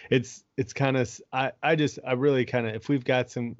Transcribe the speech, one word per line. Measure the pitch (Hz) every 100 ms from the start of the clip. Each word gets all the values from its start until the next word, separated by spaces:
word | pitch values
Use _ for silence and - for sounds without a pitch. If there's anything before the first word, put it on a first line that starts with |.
| -
it's, | 131 117 - _ -
it's | 123
kinda | - 139 131
s-, | 120 - -
I, | 131 131 -
I | 143 160
just, | 147 - -
I |
really | 123 143 131 120
kinda, | 123 113 107
if | -
we've | 131
got | 123 127 120
some, | - 117